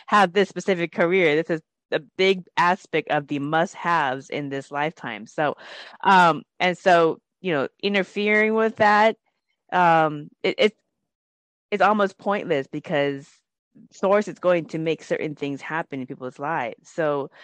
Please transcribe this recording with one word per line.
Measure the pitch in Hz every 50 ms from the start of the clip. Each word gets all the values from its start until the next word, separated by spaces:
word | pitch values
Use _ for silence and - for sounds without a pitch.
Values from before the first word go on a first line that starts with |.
| -
have | - 214 208 196 180 170
this | 208 190 -
specific | - 180 - 208 190 170 170 160
career. | - - 175 170 185 190 175 151 147
This | 156 165 - 170
is | 160 _ _ _ _ _ -
a | - - 143 _ -
big | - 185 190 196 185 170 _ -
aspect | - 170 175 185 - - - - 156 156 -
of | 147 151 143
the | - 147
must-haves | 139 139 147 156 160 170 190 - - - 170 170 165 147 131 127 135 135 -
in | - 147 147 139
this | 139 135 131 -
lifetime. | 147 143 147 160 - - - 123 113 101 110
So, | - - - 151 139 - - - - - - - - - - -
um, | 190 196 185 175 165 151 143 - _ _ -
and | 180 185 175
so, | - - 196 175 170 165 160 - - _ _ _ _
you | - 185 160
know, | 139 123 - _ - -
interfering | 202 202 196 185 - - 202 208 208 214 214 214 220 220
with | 220 220 220 -
that, | - 214 208 208 208 214 226 214 _ _ _ _ _ _ _ _ _ _ -
um, | - 180 180 170 165 160 156 156 151 147 151 - _ _
it, | - 190 -
it, | - 214 214 - _ _ _ _ _ _ _ _ _ _ _ _ _ _ _ _ _ _ -
it's | 208 190 180
almost | 202 214 208 202 190 -
pointless | _ - 208 202 208 - 165 160 139 135
because | - - 151 - - 170 143 143 143 143 139 147 _ _ _ _ _ _ _ _ _ _ - - -
source | _ - - 190 202 208 208
is | - - -
going | - 180 180 170 160
to | - -
make | 160 160 165 156 - -
certain | - 170 - - 156 147
things | - 147 143 139 131
happen | - - 156 160 - - 143 135
in | 127
people's | 127 139 - 127 127 - -
lives. | 143 151 165 151 123 110 - _ _ -
So, | - 175 160 147 147 139 135 - _ -